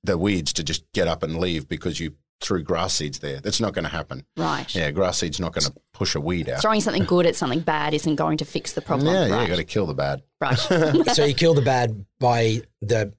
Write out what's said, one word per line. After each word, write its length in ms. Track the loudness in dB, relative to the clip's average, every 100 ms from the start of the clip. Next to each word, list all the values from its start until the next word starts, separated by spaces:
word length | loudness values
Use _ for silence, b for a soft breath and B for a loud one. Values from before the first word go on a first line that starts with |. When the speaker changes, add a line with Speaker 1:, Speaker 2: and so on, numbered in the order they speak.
Speaker 1:
the 160 | -2 0
weeds 360 | 2 0 -2
to 100 | -4
just 220 | -4 -6 _
get 160 | -2 0
up 140 | 0
and 140 | -2 -2
leave 260 | -2 -2 -4
because 320 | -6 -6 -6
you 140 | -8 -10 _ _
threw 200 | -4 -4
grass 320 | 0 -2 0 -2
seeds 240 | -4 -6
there. 200 | -8 -6
That's 220 | -4 -2
not 100 | -2
gonna 140 | -2 -4
happen. 380 | -6 -8 -12 -12 -6
Speaker 2:
Right. 300 | -4 -4 -4 -2
Speaker 1:
Yeah, 160 | -2
grass 280 | 0 0 0
seed's 200 | -4 -4
not 140 | -4
gonna 200 | -2 -4 -4 _
push 200 | -6 -4
a 60 | -2
weed 300 | -2 -2 -2
out. 100 | -2
Speaker 2:
Throwing 200 | 0 2
something 240 | 2 0 2
good 200 | 4 4
at 120 | 2
something 240 | 0 -2
bad 320 | 0 0 0
isn't 240 | -2 0 0
going 200 | 0 -2
to 40 |
fix 300 | -2 -6 -4
the 80 | -6
problem. 320 | -2 0 2 2
Speaker 1:
Yeah, 120 | 2
yeah, 60 | 2
Speaker 2:
Right. 60 |
Speaker 1:
you 40 | 0
gotta 160 | -2
kill 220 | -2 -2 0
the 80 |
bad. 300 | -2 -2 -4 -8 _
Speaker 2:
Right. 180 | 0 0
Speaker 1:
<laughs> 540 | 2 2 4 4 4
Speaker 3:
So 100 | 4
you 100 | 2
kill 200 | 4 4
the 80 | 6
bad 440 | 4 2 2 -2 -12 _
by 440 | 2 4 2 0 -6 _
the 320 | 0 0 0